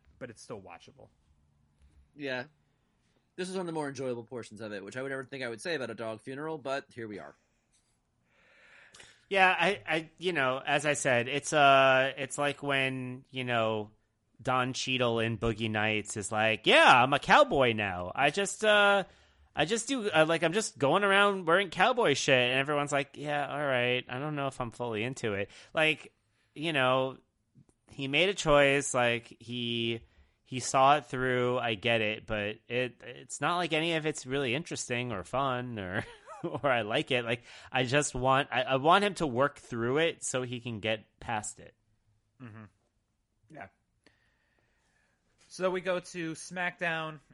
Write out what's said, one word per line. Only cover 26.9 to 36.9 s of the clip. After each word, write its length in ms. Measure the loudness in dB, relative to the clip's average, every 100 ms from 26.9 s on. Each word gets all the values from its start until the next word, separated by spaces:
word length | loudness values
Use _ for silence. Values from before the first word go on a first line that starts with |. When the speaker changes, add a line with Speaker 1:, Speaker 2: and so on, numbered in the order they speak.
| 2 0 -6 _ _ _ _ _ _ _
Speaker 3:
he 180 | -10 -2
made 220 | 0 0
a 40 |
choice. 600 | 0 4 6 6 4 0
Like, 420 | 0 2 0 -6 -18
he, 600 | -12 -8 -6 -4 -4 -4 -10 _ _ _ _
he 140 | -8
saw 360 | -2 4 6 4
it 100 | 0
through. 520 | -4 0 2 0 0
I 160 | -2
get 260 | -2 0 0
it, 240 | 0 -4 -6
but 300 | -4 -4 -8 -6
it, 260 | -4 -4 -8
it's 380 | -18 -18 -16 -6
not 140 | -2 -2
like 160 | -2
any 180 | -2 0
of 120 | -2 -2
it's 180 | -6
really 300 | -6 -4 -2
interesting 560 | -4 -4 -10 -6 -6 -4
or 140 | -8
fun 540 | -6 -4 -2 -4 -6 -8
or, 260 | -6 -6 -6 -12 -20
<laughs> 180 | -12
or 260 | -8 -2 0
I 120 | 0
like 280 | 0